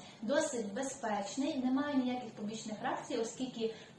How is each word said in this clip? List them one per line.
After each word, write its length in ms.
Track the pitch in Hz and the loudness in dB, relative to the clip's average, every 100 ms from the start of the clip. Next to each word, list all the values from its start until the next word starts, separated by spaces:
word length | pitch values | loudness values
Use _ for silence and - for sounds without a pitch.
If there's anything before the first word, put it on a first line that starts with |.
| - - | -12 -4
досить 520 | 220 294 311 240 202 | 2 4 4 0 -2
безпечний, 840 | 214 269 - 226 208 196 - 294 277 | -2 -4 -2 0 0 0 0 0 2
немає 360 | 254 262 285 | 4 4 4
ніяких 360 | 269 247 247 220 | 4 2 0 -4
побічних 520 | - 208 220 220 208 | -6 -4 -4 -6 -2
реакцій, 340 | 247 330 - 247 | -2 -2 0 0
оскільки 580 | 226 - 254 233 226 - - | 0 0 -4 0 -2 -2 -12